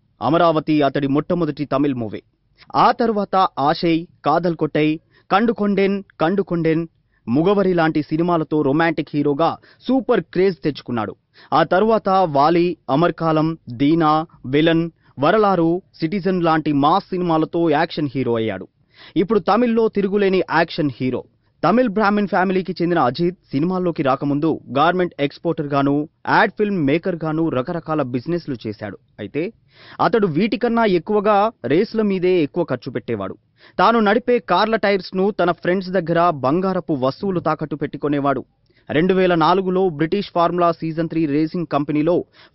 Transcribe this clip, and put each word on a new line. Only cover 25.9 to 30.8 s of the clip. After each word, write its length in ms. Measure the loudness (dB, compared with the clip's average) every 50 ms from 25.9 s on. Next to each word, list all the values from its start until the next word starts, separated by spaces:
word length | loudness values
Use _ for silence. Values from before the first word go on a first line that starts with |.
| 0 0 -2 -6 _ _ -4 2
యాడ్ 240 | 4 4 4 2 0 -2
ఫిల్మ్ 280 | -2 -2 0 0 0
మేకర్ 320 | 2 0 0 0 -4 -6 -4 -6
గాను 240 | -4 -2 -2 -2 -2
రకరకాల 540 | -2 -2 -4 -4 -6 -8 -6 -4 -4 -2 -2
బిజినెస్లు 540 | -2 -4 -6 -4 -4 -6 -6 -4 -6 -10 -8 -8
చేశాడు. 320 | -10 -10 -8 -10 -12 -12 -14 _ _ _ -14
అయితే 340 | -14 -8 -6 -6 -6 -6 -10 _ _ _ _ _ -20 -18 -4 -2
అతడు 260 | 0 2 2 2 0
వీటికన్నా 580 | 2 2 0 0 0 0 -2 -2 -2 0 2